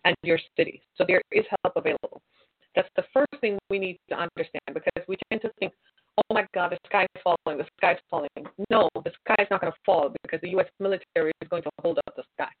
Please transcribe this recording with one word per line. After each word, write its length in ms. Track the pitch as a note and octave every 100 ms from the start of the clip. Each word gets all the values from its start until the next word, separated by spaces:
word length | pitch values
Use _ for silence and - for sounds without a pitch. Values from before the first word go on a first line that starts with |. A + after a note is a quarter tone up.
| F3+
and 100 | E3+
your 160 | E3+ E3 - -
city. 260 | B2 - _ -
So 80 | F3+
there 160 | F#3 -
is 100 | - - G3+
help 120 | - B3+
available. 460 | D3 C#3+ - - _ _ _ _ _
That's 140 | - - -
the 80 | -
first 220 | C4 D4 C#4+
thing 180 | A3 G3+ _
we 100 | G3
need 200 | F#3+ F3 _
to 60 | -
understand, 480 | F3 - E3 - -
because 300 | D3+ F3+ F3 F3+
we 80 | F#3+ -
tend 120 | A3
to 100 | A3+ -
think, 140 | F#3 _ _ _ _ -
"Oh 160 | -
my 140 | A3 G3
God, 180 | F#3+ F3
the 60 | F3 -
sky 180 | G3 F#3
is 80 | -
falling, 360 | F3+ E3+ - D3
the 100 | - _
sky 160 | F3
is 60 | C#3+ _
falling." 200 | - C#3+ - D3+ - G3+
No, 180 | A#3 F3 -
the 160 | E3+ - -
sky 100 | G#3
is 80 | G3+
not 80 | F#3+
gonna 140 | E3 - -
fall 280 | E3+ C#3 -
because 160 | - D#3+
the 120 | F3
U 100 | F#3+
S 60 | F3 _
military 540 | G3 F#3 - E3 D#3 -
is 80 | -
going 140 | E3+
to 60 | D3+ -
hold 160 | E3+ D3+ -
up 80 | -
the 80 | - -
sky. 160 | C3+ _